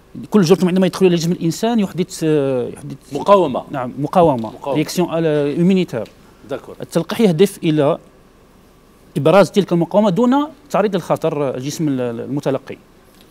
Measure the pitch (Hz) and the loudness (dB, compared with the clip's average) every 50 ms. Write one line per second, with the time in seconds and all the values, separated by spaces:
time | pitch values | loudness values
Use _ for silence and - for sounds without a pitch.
0 | _ _ - - - - - 214 185 151 190 - 190 175 180 185 190 175 - - | _ _ -18 -16 -8 0 2 2 4 4 4 2 2 0 2 2 0 0 0 2
1 | 190 185 170 170 156 165 180 - 170 165 160 - - 226 240 226 196 - - 151 | 2 2 2 2 0 -2 -2 -2 -2 -4 -2 -2 -2 -2 0 0 -2 -2 -4 -6
2 | 185 - - - 165 156 156 147 139 135 131 123 120 113 - - - 143 139 - | -6 -6 -6 -4 -2 0 2 2 2 0 -2 -2 -4 -6 -10 -12 -14 -16 -16 -16
3 | - - 135 143 - - 202 196 175 147 120 92 - - - 139 123 123 - 135 | -14 -10 -8 -4 2 4 4 4 4 2 -2 -4 -6 -6 -8 -8 -8 -8 -6 -6
4 | 143 139 - 190 170 160 135 117 110 107 - - - 143 131 147 156 - - 180 | -6 0 2 4 4 4 2 0 -2 -8 -10 -10 -8 -4 -2 -2 -2 -2 -2 -2
5 | 175 151 151 165 165 160 151 147 143 147 139 175 170 185 196 185 175 - - 117 | -2 -2 -2 -2 -2 0 0 0 -2 -2 0 0 2 2 4 2 0 -2 -4 -8
6 | 101 - - _ - - - _ - 110 135 117 - - 92 - - - - 175 | -8 -10 -14 _ -20 -20 -20 _ -14 -12 -12 -12 -12 -14 -14 -14 -10 -4 -4 -4
7 | - - 214 - 233 190 165 151 196 196 - - - 160 156 151 139 143 170 - | -4 -4 -2 2 2 2 4 4 2 2 0 -4 -2 -2 0 2 2 0 0 -2
8 | - - _ - - _ _ _ _ _ _ _ _ _ _ _ _ _ _ _ | -6 -20 _ -20 -20 _ _ _ _ _ _ _ _ _ _ _ _ _ _ _
9 | _ - - 156 135 - 180 202 185 - - 208 175 - 180 170 165 - - 208 | _ -10 -6 -2 2 4 6 6 6 4 2 0 0 2 0 0 0 2 2 2
10 | 220 208 175 190 247 247 254 285 294 311 - _ - - - 170 196 214 190 175 | 2 2 2 2 2 2 2 2 0 -2 -8 _ -12 -2 0 0 0 2 0 -2
11 | - - 156 135 - 160 156 147 147 131 123 127 127 147 147 - 165 147 135 127 | -2 -2 -2 -2 -2 -4 -2 -2 -4 -4 -4 -6 -8 -8 -6 -4 -2 -2 -2 -2
12 | 123 120 117 117 117 113 131 143 - 147 131 127 - - - - - _ _ - | -2 -4 -6 -8 -8 -6 -6 -4 -4 -4 -4 -4 -6 -10 -18 -18 -18 _ _ -20
13 | _ - - - - - | _ -20 -20 -20 -20 -20